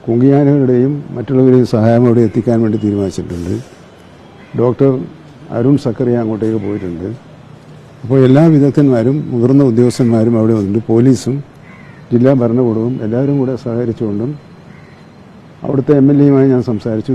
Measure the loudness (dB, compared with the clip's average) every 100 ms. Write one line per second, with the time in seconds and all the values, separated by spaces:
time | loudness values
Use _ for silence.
0 | -2 0 2 4 2 2 2 0 0 -4
1 | -10 -12 -4 2 4 4 2 0 2 4
2 | 4 2 2 0 -2 0 0 -2 -2 -2
3 | -4 -6 -10 -10 -8 -8 -10 -20 -20 -20
4 | -20 -20 -20 -20 -12 -4 -2 0 0 0
5 | -8 -16 -20 -20 -10 -2 0 0 -2 -4
6 | -2 -2 -2 -4 -4 -4 -6 -8 -8 -10
7 | -10 -12 -18 -20 -20 -20 -20 -20 -20 -18
8 | -2 2 4 6 4 4 2 2 2 2
9 | 0 -2 -4 -2 2 4 2 2 0 0
10 | 0 2 2 2 0 0 -2 -4 0 2
11 | 2 2 -2 -8 -10 -20 -20 -20 -20 -20
12 | -4 0 2 2 0 0 0 -2 -4 -6
13 | -4 -4 -2 -2 -4 -6 -6 -6 -6 -6
14 | -6 -6 -8 -10 -18 -20 -20 -20 -20 -20
15 | -20 -20 -20 -20 -20 -12 -4 -4 2 2
16 | 4 4 4 4 2 0 -2 -6 -4 -6
17 | -4